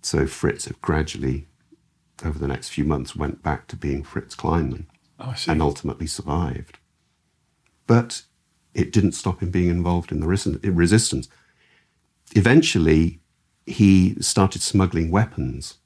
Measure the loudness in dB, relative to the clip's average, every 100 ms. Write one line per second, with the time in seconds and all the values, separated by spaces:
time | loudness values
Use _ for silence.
0 | -2 -2 -2 -2 -4 -2 -10 -10 -2 -2
1 | -2 -4 -4 -4 -8 _ _ _ _ _
2 | _ -10 -8 -4 -6 -6 -8 -4 -2 -2
3 | -4 -6 -6 -6 -6 -6 _ -8 -6 -6
4 | -6 -10 -10 -6 -2 -2 -2 -8 -14 _
5 | _ _ -12 -10 -4 0 0 -2 -8 -8
6 | -10 -10 -6 -4 -4 -6 -12 -20 _ _
7 | _ _ _ _ _ _ _ _ 2 2
8 | 2 -10 _ _ _ _ _ -4 0 2
9 | 2 0 -4 -4 -2 0 0 0 0 -2
10 | -2 -6 -2 -2 -2 -4 -2 2 4 4
11 | 2 -4 -8 _ _ _ _ _ _ _
12 | _ _ _ 2 6 6 6 2 4 4
13 | 4 -2 _ _ _ _ -16 4 6 8
14 | 6 0 -2 2 2 0 -2 2 2 0
15 | 0 0 0 -2 -6 -8 -12 -18